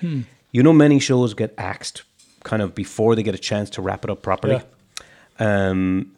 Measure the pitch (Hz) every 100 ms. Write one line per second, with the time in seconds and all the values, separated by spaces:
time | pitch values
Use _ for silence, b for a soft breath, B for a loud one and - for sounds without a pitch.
0 | 175 147 120 B _ 120 147 156 147 143
1 | - 127 123 107 110 - 95 98 - -
2 | - _ _ _ - 110 98 82 95 -
3 | 110 113 107 92 - 104 101 - 95 95
4 | 104 98 - 92 - 127 - _ _ B
5 | B B B - 110 101 95 95 92 95
6 | -